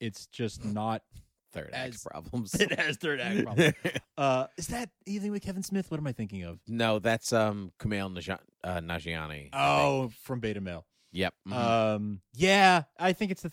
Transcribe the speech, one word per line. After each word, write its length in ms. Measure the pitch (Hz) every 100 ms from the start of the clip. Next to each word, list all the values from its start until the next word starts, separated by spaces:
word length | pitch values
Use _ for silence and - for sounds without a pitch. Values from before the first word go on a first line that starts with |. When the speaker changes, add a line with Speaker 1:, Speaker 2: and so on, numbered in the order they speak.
Speaker 1:
it's 260 | 113 - -
just 360 | - 113 -
not 380 | 107 104 110 113 - - - _ _
Speaker 2:
Third 180 | - 73
act 220 | 127 127
Speaker 1:
as 80 | 113
Speaker 2:
problems. 520 | - 73 80 120 107
Speaker 1:
<laughs> 60 | 190
It 120 | 202 165
has 160 | 156 -
third 240 | 160 139
act 240 | 120 202
problems. 300 | - 110 151 -
Speaker 2:
<laughs> 60 | 156 143 - -
Speaker 1:
Uh, 300 | 139 127 - -
is 120 | 156
that 220 | 240 247 _ 196
anything 240 | 202 208
with 100 | 202
Kevin 200 | - 190
Smith? 280 | 185 196 -
What 80 | 156
am 60 | 147
I 60 |
thinking 300 | 117 104 98
of? 140 | 85 87 -
Speaker 2:
No, 320 | 117 113 107
that's, 320 | 107 113 -
um, 400 | 117 107 104 92 -
Kumail 320 | 107 104 95
Naja-, 260 | 90 85 92 _ _
uh, 140 | 90 87
Nanjiani, 680 | 82 85 82 80 78 76 71
I 300 | 139 143 143
Speaker 1:
Oh, 180 | 143 135
Speaker 2:
think. 100 | 127
Speaker 1:
from 260 | - - 123
Beta 200 | 110 101
Male. 260 | 95 82 - _ _
Speaker 2:
Yep. 220 | 87 92 - 95
Mm-hmm. 100 | 120 117 113 110 107
Speaker 1:
Um, 240 | 104 98 -
yeah, 520 | 120 185 196 190 180 147 -
I 140 | 180
think 180 | 185 208
it's, 120 | 190 165